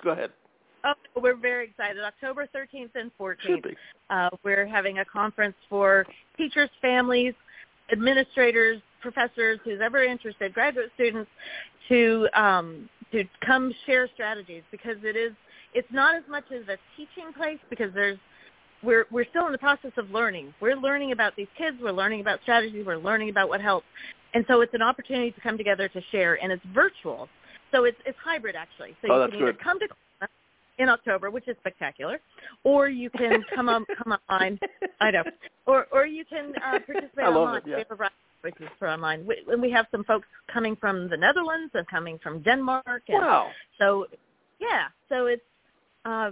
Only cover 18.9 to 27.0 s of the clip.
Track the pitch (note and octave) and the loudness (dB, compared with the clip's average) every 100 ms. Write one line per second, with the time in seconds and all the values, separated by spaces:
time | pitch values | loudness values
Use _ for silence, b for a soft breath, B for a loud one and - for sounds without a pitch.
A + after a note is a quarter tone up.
18.9 | A3+ A3+ A#3 A#3+ E4+ E4+ C4+ C#4+ C#4+ C4 | 4 4 -2 -2 0 -2 0 0 0 -2
19.9 | A#3+ G3 G#3 A3+ F3+ C#3+ - A3 C4+ C4+ | -8 -6 -2 -2 -2 -12 -2 0 2 0
20.9 | C#4+ C#4 A#3 G#3 - G3+ - D#4+ B3 A#3 | -2 -2 0 0 -2 -12 -6 -6 -4 -4
21.9 | F#3 G3+ G#3+ G#3 F#3 - A#3 A3 G#3+ G3 | 0 -2 -2 -2 -2 2 2 2 -6 -6
22.9 | D#3+ F#3 A3 G#3+ G3+ F3+ F#3+ G#3 F#3 - | -4 0 0 0 0 0 0 0 0 -2
23.9 | B B B - A#3 A#3 B3 A#3 A3+ A3+ | B B B -4 -2 4 4 4 2 0
24.9 | B3+ - B3+ A#3+ - A#3 G#3+ G#3 F#3+ G3 | 0 -4 -4 -4 -4 -6 -4 0 0 -2
25.9 | F#3 - G3+ F3 E3 F#3+ F3+ F#3 G#3 F#4+ | -6 -6 0 2 2 0 -4 -2 2 2
26.9 | - | 2